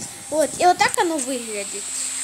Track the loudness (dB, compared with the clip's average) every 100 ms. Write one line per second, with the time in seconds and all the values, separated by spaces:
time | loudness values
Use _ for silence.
0 | -14 -14 -2 2 2 4 4 6 4 4
1 | 2 0 -2 -4 -4 -6 -6 -8 -8 -6
2 | -6 -6